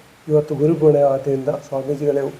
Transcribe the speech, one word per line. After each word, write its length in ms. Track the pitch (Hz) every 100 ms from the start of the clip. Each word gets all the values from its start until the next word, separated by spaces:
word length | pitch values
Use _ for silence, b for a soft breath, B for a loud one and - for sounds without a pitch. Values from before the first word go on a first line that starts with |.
| - _ -
ಇವತ್ತು 280 | 151 147 139
ಗುರುಪೂರ್ಣೆ 460 | 151 160 156 143
ಆದ್ದರಿಂದ 480 | 143 135 143 135 131
ಸ್ವಾಮೀಜಿಗಳೇ 720 | - - 135 135 143 147 139 139 -